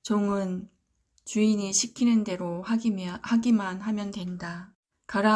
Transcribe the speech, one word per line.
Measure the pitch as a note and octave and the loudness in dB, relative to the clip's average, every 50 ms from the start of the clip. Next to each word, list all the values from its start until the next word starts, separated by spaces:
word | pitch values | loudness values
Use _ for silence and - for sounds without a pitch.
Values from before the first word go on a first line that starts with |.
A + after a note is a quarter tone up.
| _ | _
종은 | - G#3+ G#3 G3+ G3+ G3+ G3 G3 F#3 F#3 F#3 - - _ _ _ _ _ _ _ _ _ _ _ | 0 0 0 2 0 0 -2 -2 -4 -6 -8 -8 -14 _ _ _ _ _ _ _ _ _ _ _
주인이 | - - G#3 G#3+ A3 G#3+ G3+ G3 G3 F#3+ | -4 0 2 4 4 4 2 0 0 0
시키는 | - - A#3 - - B3 A#3+ A#3 A3 G#3 | -2 -2 -2 -2 0 2 4 4 4 2
대로 | G3+ F3+ F3+ F3+ F3 E3+ F3 - | 0 -4 -4 -4 -6 -6 -6 -2
하기며-, | A3 A3+ A3+ A3+ A3+ G3+ F#3+ F#3 F3+ F3+ - - | -2 -2 0 0 0 -2 -2 -6 -8 -8 -8 -2
하기만 | - A#3 A3+ A3+ B3 A#3 G#3 G3+ F#3 F#3 F#3+ | 2 2 2 4 4 4 4 2 -2 -6 -6
하면 | G3+ A3 G#3+ G#3 G3+ G3+ | -4 -4 -4 -4 -4 -6
된다. | G3 G#3 F3+ F3+ F3+ F3+ F3 E3+ E3+ F3 F#3 - _ _ _ _ _ _ _ | -8 -8 -8 -8 -8 -8 -8 -10 -10 -10 -14 -18 _ _ _ _ _ _ _
가라 | - - G3 G3+ G#3+ G#3+ | -4 0 2 4 6 6